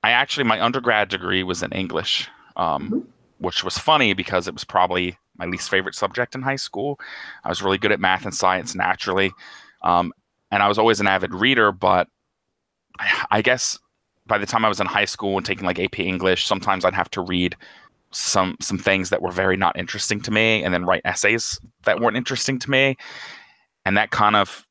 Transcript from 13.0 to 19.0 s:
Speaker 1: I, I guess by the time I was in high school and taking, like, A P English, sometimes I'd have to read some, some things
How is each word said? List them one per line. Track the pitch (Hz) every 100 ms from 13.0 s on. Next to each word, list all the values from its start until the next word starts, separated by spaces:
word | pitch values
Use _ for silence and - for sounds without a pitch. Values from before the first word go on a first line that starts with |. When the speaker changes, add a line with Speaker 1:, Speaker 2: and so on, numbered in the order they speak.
Speaker 1:
I, | - 107 -
I | 104
guess | 110 127 - - _ _ _ _ _
by | 107
the | 101
time | 117
I | 110
was | 98
in | 95
high | 104 101
school | - 101 98
and |
taking, | - 98 95
like, | 90
A | 92
P | -
English, | 92 92 95 90 -
sometimes | 98 98 95
I'd | 92
have | 95 87
to | -
read | 90 90 90 - - - - _ _
some, | - - 104 92 -
some | - 95
things | - 98